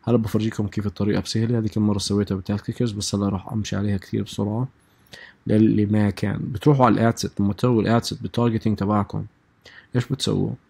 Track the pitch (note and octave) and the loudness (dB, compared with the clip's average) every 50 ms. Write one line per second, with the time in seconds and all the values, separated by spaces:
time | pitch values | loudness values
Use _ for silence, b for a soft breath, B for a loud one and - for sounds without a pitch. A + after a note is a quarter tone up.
0 | _ A2+ A#2 A#2+ A2 G#2+ - G#2+ G#2+ A2 - - G#2+ G2 - G#2+ G2+ G#2 - - | _ 2 2 2 2 0 -2 -2 -2 -2 -2 -4 -6 -4 -4 -4 -6 -6 -4 -2
1 | G#2 G#2 G2+ G2 F#2+ - - A2+ A2+ A2+ B2 A#2 G#2+ G#2+ - A2 G#2+ G#2 G#2 G2+ | -2 0 0 -2 -2 -2 -2 -2 0 0 0 -2 -2 -2 0 0 2 2 0 0
2 | - - G2+ G2+ G2+ - G2+ F#2+ F#2+ - G#2 G#2 - - A#2 - B2 A#2 G2+ G#2 | -2 0 0 0 0 0 -4 -6 -4 -4 -6 -4 -4 -8 -4 -2 -2 -2 -2 -6
3 | G2 - - G2+ G2+ G2 G2 F#2 - - - A2 G#2 - G2+ G2 G2+ G#2 G2+ F#2+ | -6 -4 -2 -2 0 -2 -2 -4 -6 -6 -6 -6 -4 -4 -4 -2 -2 -2 -2 -4
4 | - - - G#2+ G2+ - - - G#2 G#2 G#2+ A2+ C3 C3+ _ _ B B B B | -4 -6 -6 -6 -6 -6 -4 -4 -4 -2 -2 -4 -4 -6 _ _ B B B B
5 | B B B B B B B B _ - A2 G#2+ A2 A2 A2 G#2+ G#2 G2+ G#2 G#2+ | B B B B B B B B _ 0 4 6 6 6 6 2 2 2 2 2
6 | G#2 G2+ G2+ - - G2+ G2 - - - B2 G2 - D3 D3 C3 B2+ A#2 - G2 | 2 2 0 -2 -4 -4 -4 -4 -6 -6 -6 2 4 4 6 6 6 4 6 4
7 | A2+ A2+ A#2 - - F#2+ _ - G2+ G2+ G2+ - - B2 B2 A2+ G2 G2+ A2+ A#2+ | 4 2 2 0 -6 -6 _ 0 0 0 0 0 0 2 2 2 2 4 2 2
8 | A#2+ - - - A2 G2 - - A#2+ A#2+ A2 G#2+ - A2 G#2 - G2 G2+ G#2+ G#2 | 0 -2 -8 -8 -8 -6 -2 0 0 2 0 0 0 -2 -2 0 0 0 2 0
9 | G2+ - - G#2 G2+ G#2 _ _ _ _ _ _ B B B B B B - B2 | 0 -2 -4 -8 -8 -10 _ _ _ _ _ _ B B B B B B -4 -4
10 | A#2+ - C#3+ - - A2+ G#2+ G2 F#2+ A2+ B2 - _ | -2 -2 -6 -4 -2 -2 0 0 -2 -4 -6 -10 _